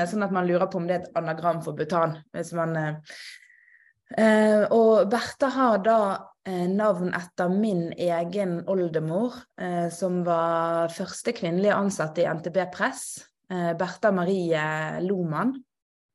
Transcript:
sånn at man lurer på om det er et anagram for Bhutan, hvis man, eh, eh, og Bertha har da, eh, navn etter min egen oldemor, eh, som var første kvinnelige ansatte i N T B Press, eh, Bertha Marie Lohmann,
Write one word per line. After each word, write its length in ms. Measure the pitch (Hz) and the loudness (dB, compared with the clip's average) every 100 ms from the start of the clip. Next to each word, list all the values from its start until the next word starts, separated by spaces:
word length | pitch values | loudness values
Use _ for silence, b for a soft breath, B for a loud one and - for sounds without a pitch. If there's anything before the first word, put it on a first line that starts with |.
| 175 | 0
sånn 160 | 214 | 0
at 80 | 196 | 0
man 160 | 180 180 | 0 2
lurer 220 | 175 185 | 2 2
på 60 | 185 | -2
om 60 | 170 | -2
det 80 | 175 | -2
er 60 | |
et 140 | - 170 | -2 -4
anagram 440 | 165 160 170 160 | -4 -2 -2 -2
for 120 | 160 147 | -4 -6
Bhutan, 480 | 156 175 160 156 - | -2 2 0 -2 -10
hvis 220 | 175 160 | -10 -6
man, 240 | 170 160 160 | -4 -2 -2
eh, 180 | 151 151 151 B B B B B B B B B - - | -4 -6 -12 B B B B B B B B B -8 2
eh, 460 | 220 214 214 214 208 | 4 6 6 4 4
og 380 | 233 220 214 196 | 6 6 6 4
Bertha 380 | 226 - - 269 | 0 -4 -2 -2
har 280 | 254 254 208 | 2 2 4
da, 500 | 208 226 202 190 - _ 196 | 4 4 2 -2 -8 _ -8
eh, 180 | 185 180 | -4 0
navn 440 | 196 214 180 180 | 2 2 2 0
etter 380 | 180 - - 180 | -4 -6 -2 0
min 420 | 190 220 180 170 | 2 0 0 -2
egen 720 | - 175 170 170 196 190 170 170 | -2 -2 0 -2 -2 -2 -4 -2
oldemor, 600 | 190 175 160 156 160 240 - - - | -2 0 -2 -2 -2 -2 -6 -18 -10
eh, 300 | 180 175 170 | -6 -2 -4
som 340 | 170 190 180 | -2 -2 -2
var 640 | 175 170 165 165 165 165 165 | 0 2 2 2 0 0 -2
første 460 | 160 180 - - - | -4 -10 -8 -6 -4
kvinnelige 400 | 165 175 202 196 | -2 0 2 2
ansatte 480 | 202 190 156 156 | 0 -2 -4 0
i 60 | 160 | 0
N 80 | 160 | -2
T 80 | 175 | -4
B 140 | 185 180 | -2 -2
Press, 560 | - 226 277 - - - _ - | -2 -4 -4 -12 -14 -18 _ -10
eh, 240 | 180 170 | -4 -2
Bertha 380 | 165 180 - 220 | -2 -4 0 2
Marie 920 | 190 175 196 170 156 156 156 156 156 | 2 2 0 0 0 0 -2 -4 -4
Lohmann, 600 | 180 196 170 151 226 269 - _ _ _ _ | -4 -2 -2 -2 -2 -4 -10 _ _ _ _